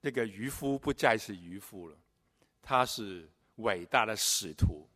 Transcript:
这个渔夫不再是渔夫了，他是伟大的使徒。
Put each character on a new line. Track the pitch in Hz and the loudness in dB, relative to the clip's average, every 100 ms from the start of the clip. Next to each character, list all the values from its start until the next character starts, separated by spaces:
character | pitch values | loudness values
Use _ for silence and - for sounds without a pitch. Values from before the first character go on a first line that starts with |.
这 | 143 | -2
个 | 127 | -2
渔 | 113 98 127 | -2 -4 -8
夫 | - 139 139 | -4 -2 -2
不 | 143 | -2
再 | 139 139 113 | 2 4 4
是 | - | 0
渔 | 95 87 92 | -12 -10 -14
夫 | - 101 85 | -14 -14 -16
了， | 73 _ _ _ _ _ _ | -16 _ _ _ _ _ _
他 | - 131 127 | 2 4 4
是 | - 104 90 78 _ _ - | 0 -6 -10 -14 _ _ -4
伟 | 110 95 85 | 0 0 2
大 | 131 110 | 2 4
的 | |
使 | 110 - - 101 | 0 0 0 -2
徒。 | 76 - 76 76 | 0 0 0 -14